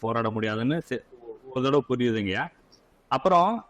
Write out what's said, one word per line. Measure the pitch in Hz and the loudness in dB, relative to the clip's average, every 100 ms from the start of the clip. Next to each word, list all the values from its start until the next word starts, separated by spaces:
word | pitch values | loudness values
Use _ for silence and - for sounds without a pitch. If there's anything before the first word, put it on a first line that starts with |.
போராட | 110 117 113 | -2 -2 -2
முடியாதுன்னு | 110 110 107 120 165 - | -2 -2 -2 0 -2 -2
சி-, | 123 - - 117 110 131 | -8 -8 -20 -18 -18 -8
ஒரு | 131 | -2
தடவை | 131 143 127 | 2 2 2
புரியுதுங்கய்யா. | 127 120 110 98 98 160 _ _ _ _ _ - | 0 0 0 -2 -4 -6 _ _ _ _ _ -4
அப்புறம் | 131 190 175 185 226 - | 0 4 4 4 0 -8